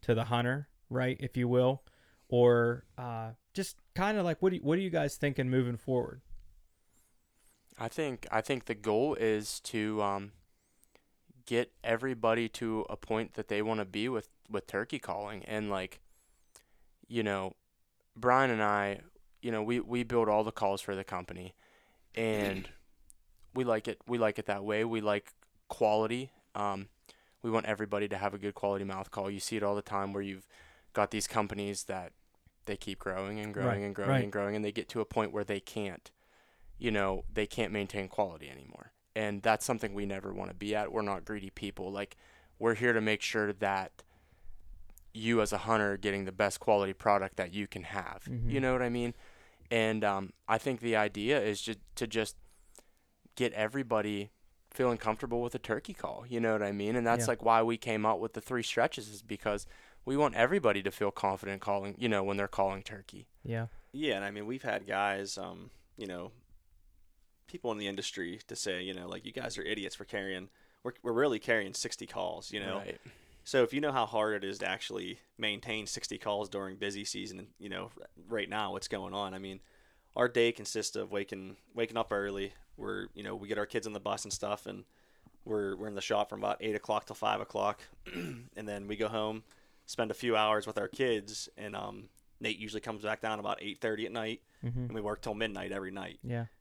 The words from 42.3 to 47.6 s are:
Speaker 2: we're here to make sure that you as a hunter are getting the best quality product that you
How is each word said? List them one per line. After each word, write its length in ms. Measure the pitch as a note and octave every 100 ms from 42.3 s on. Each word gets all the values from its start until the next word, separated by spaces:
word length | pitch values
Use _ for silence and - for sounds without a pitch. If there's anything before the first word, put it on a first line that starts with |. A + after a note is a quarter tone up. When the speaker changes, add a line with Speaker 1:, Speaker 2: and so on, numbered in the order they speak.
| - - _
Speaker 2:
we're 160 | A2+ G#2+
here 180 | B2
to 80 | A2+
make 200 | G#2+ G#2+
sure 320 | - A2 G#2
that 500 | F#2+ G2+ G2 F#2+ - - _ _ - - - - - - - -
you 280 | A2+ A2+ A#2
as 100 | G#2
a 60 | G2+
hunter 340 | A2 A2 G#2
are 40 | G2
getting 280 | G#2 G2 F#2+
the 60 |
best 280 | F#2 G#2 -
quality 340 | - G#2 G2
product 420 | F#2+ A2+ G2+ G2 -
that 160 | F#2
you 140 | F#2+